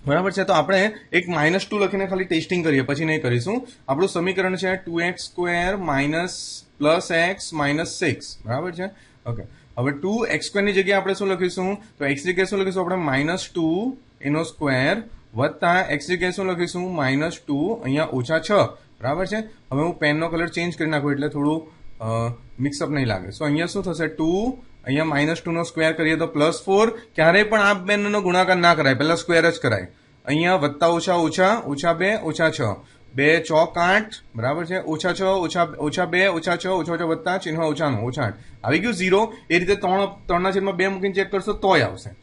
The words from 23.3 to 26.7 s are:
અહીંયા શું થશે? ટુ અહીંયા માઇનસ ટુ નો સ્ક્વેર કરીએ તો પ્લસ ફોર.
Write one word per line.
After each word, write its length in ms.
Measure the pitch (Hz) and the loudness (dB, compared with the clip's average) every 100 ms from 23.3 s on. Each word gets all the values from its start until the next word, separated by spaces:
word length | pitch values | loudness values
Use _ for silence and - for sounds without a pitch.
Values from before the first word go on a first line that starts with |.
| - | -4
અહીંયા 220 | 151 147 | 0 0
શું 180 | 170 202 | 0 -2
થશે? 240 | 185 156 156 | -4 -2 -4
ટુ 500 | - 160 185 240 262 - - | 0 0 2 0 -4 -14 -12
અહીંયા 200 | 123 139 | -2 0
માઇનસ 360 | 160 143 151 165 | 0 0 0 -2
ટુ 100 | 175 | -4
નો 120 | 170 | -4
સ્ક્વેર 300 | 165 160 160 | -4 0 0
કરીએ 220 | 160 156 | 2 0
તો 120 | 156 165 | 0 0
પ્લસ 360 | 147 156 - | 2 2 0
ફોર. 240 | - | 2